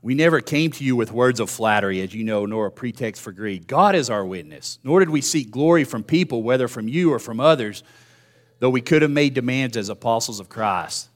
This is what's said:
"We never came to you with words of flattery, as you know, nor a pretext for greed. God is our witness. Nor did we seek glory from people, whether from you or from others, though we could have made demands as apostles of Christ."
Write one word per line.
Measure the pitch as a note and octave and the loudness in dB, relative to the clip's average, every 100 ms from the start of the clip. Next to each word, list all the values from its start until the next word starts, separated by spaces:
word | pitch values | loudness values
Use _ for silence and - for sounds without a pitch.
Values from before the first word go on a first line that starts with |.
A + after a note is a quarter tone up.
"We | A2 | -2
never | C3+ D#3+ D#3+ | 2 4 2
came | - C#3+ D#3+ | 0 0 0
to | - | -2
you | C#3 B2 | -2 0
with | A2 | 0
words | A2+ B2+ B2 | 2 2 2
of | G#2+ | -2
flattery, | - A2 G#2+ G2+ F#2+ | -2 2 2 2 -2
as | F#2+ | -6
you | G#2+ | -6
know, | A2 G#2+ | -2 -2
nor | G#2 A2 G#2 | -2 -4 -6
a | |
pretext | - B2 A2 A2+ G2+ | -6 -10 -6 -8 -8
for | - | -16
greed. | F#2 G#2+ F#2+ E2 | -10 -8 -8 -4
God | C#3 G3+ | 2 4
is | F#3+ B2 | 4 0
our | G#2+ F#2+ | -2 -4
witness. | F#2 D2+ D2+ - - | -8 -12 -16 -14 -12
Nor | B2+ F3 | 2 4
did | F3+ | 4
we | D#3 | 2
seek | B2+ D#3+ A#2 | 0 -2 -4
glory | A#2 D3+ E3+ | -2 4 4
from | C#3+ A#2 | 2 -4
people, | G#2+ D#3+ F3+ A#2+ | 0 0 2 -2
whether | A2+ C3 B2 | 0 0 0
from | A#2+ A2 | -4 -4
you | C#3+ F3 | 0 2
or | B2+ | 2
from | - A2+ | -4 2
others, | C#3+ D#3 G#2+ G#2 _ _ _ _ _ _ _ _ | 4 4 0 -8 _ _ _ _ _ _ _ _
though | B2+ | 0
we | B2+ | 0
could | A#2+ D#3+ | 2 4
have | D3+ | 4
made | C#3+ D3 | 2 0
demands | C3 A#2+ C3 C3 A#2 | 0 -2 -2 -2 -4
as | G2+ | -8
apostles | G#2 B2 A2+ - G#2+ | -6 -2 -2 -2 -10
of | F#2+ | -12
Christ." | - G#2+ F#2 D#2 - - | -4 -2 -2 -4 -10 -12